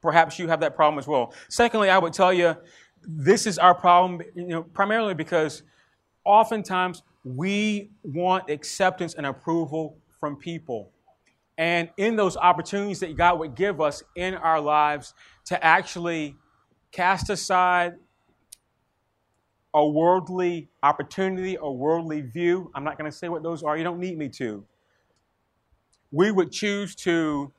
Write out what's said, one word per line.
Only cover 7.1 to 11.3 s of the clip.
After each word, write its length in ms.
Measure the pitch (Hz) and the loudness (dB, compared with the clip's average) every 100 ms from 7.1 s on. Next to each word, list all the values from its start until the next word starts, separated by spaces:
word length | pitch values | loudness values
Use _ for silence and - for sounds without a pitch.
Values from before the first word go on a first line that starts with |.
| _ 131 | _ -12
we 640 | 127 185 202 214 208 202 _ | -6 -2 0 0 -2 -8 _
want 460 | 160 143 180 185 180 | -10 -4 0 0 -2
acceptance 640 | 147 - - 185 185 170 - | -8 -8 0 0 0 -8 -6
and 100 | 143 | -8
approval 720 | 135 - 165 156 156 156 - _ _ | -8 -4 -2 -2 -6 -8 -12 _ _
from 160 | 151 143 | -8 -8
people. 540 | - 165 160 117 98 _ _ _ _ | -12 -12 -10 -10 -10 _ _ _ _